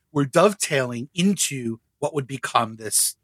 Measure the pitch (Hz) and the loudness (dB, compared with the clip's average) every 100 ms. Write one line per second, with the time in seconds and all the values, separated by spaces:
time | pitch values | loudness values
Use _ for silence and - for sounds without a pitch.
0 | _ 147 139 165 196 196 - 143 127 120 | _ -2 2 6 4 4 -2 0 -2 -4
1 | 127 175 185 196 - 139 117 113 _ _ | -8 0 0 2 -2 -4 -6 -6 _ _
2 | 147 156 131 135 - 123 113 110 110 - | -4 -4 -6 -8 -2 0 0 -6 -4 0
3 | - - | 0 -4